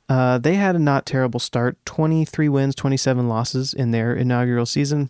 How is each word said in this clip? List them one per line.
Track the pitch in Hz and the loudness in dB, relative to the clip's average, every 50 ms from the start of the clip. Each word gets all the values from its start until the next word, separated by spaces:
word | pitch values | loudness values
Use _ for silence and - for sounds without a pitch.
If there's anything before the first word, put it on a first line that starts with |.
| _ - | _ -2
uh, | 135 127 127 127 123 127 | 0 2 2 2 2 2
they | 120 151 180 | 2 2 2
had | 196 202 190 180 | 2 2 2 2
a | 175 | 2
not | 156 147 139 135 - | 2 2 2 0 0
terrible | - - 131 131 123 113 123 | -2 -2 0 0 0 -2 -4
start, | - - - 127 117 123 - - - | -6 -4 -2 0 0 -2 -2 -4 -10
twenty-three | - - - 156 156 160 160 156 151 - - 156 147 | -10 -4 -2 0 2 2 0 0 -2 -2 0 0 2
wins, | 139 139 135 139 135 | 2 2 0 0 -2
twenty-seven | - - 139 135 131 - 139 127 127 123 120 | -2 -2 -2 0 0 0 0 0 0 0 0
losses | 113 110 120 - - 131 131 131 - | 0 0 -2 -2 -2 -4 -4 -4 -4
in | - 127 117 | -2 -2 0
their | 117 117 113 117 120 | 0 0 0 0 0
inaugural | 131 127 123 123 120 123 123 123 120 120 117 | 0 0 0 2 2 0 0 0 0 0 0
season. | - 143 143 139 147 147 143 135 | 0 -2 -2 0 0 -2 -2 -4